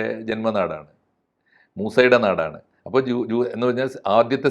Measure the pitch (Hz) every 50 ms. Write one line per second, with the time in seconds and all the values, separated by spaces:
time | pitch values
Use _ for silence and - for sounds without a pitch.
0 | 110 110 113 110 113 110 110 110 110 113 107 101 90 85 80 78 76 _ _ _
1 | _ _ _ _ _ _ _ _ _ _ _ _ _ _ - 92 101 110 - 131
2 | 123 123 123 120 113 98 90 82 80 78 73 76 _ _ _ _ - 92 98 135
3 | 131 123 120 123 113 110 113 120 123 123 - 113 123 127 120 123 131 131 131 -
4 | - 98 101 113 120 117 135 135 139 143